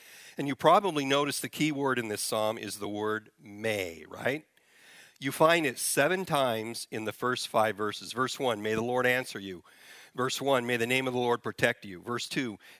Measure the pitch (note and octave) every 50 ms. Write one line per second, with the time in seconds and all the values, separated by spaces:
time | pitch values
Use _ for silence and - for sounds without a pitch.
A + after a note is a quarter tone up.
0 | - - - - - - - - C#3 C#3+ C3+ - - D#3 E3+ G#3 G#3 F#3 D#3+ D3
1 | C#3 C3+ C#3 C#3+ D3 C#3+ C3 - - B2+ - - D3+ D#3 D3 C#3 C#3+ C3+ B2+ B2
2 | A2+ A2 G#2 G2+ - - A#2+ A2 G#2+ G#2+ A2 A2+ G#2+ G2+ - G#2 G2+ G2+ G#2 G#2
3 | G#2+ G#2+ G#2+ G#2+ G#2+ - _ _ - G#2+ G2+ G#2 G#2+ A2 G#2+ G#2 F#2 E2+ E2 D#2+
4 | D#2 - - - - A#2 C#3 D#3 - _ _ _ _ _ _ - - - - -
5 | - - _ _ C3+ C3+ C3 - D#3+ D#3+ E3+ E3+ D#3 C3 A#2+ - - - - D3
6 | C#3 D#3 F#3 F#3+ F#3 - E3 C#3+ C3+ B2+ A2+ A2 A2 A2+ A#2 - - - - A2+
7 | A2 G#2+ - - - B2 B2+ A#2 - - - A#2 G#2+ A2 G2+ F#2+ G#2+ G#2 G2+ -
8 | G2+ E2 E2 A#2 C3 C3 - - C#3+ B2 A2+ G#2 G#2 G#2+ A2 A2 A#2 B2 B2 B2+
9 | B2 B2 B2 B2+ B2+ - - G#2+ G2 F#2+ F#2 E2+ - - - - - - - -
10 | - - _ B2+ B2+ C3 - - C3+ C#3 C#3 B2+ A#2+ A#2+ B2 A#2 A#2 A#2 B2+ C3
11 | C3 C3 B2 B2 B2 A#2+ A#2+ A#2 - A#2 G2+ - - A#2+ A#2 - - G2 F#2 E2+
12 | - A2+ A#2+ A#2+ - - - D#3 C3+ A#2 G2+ - - - - -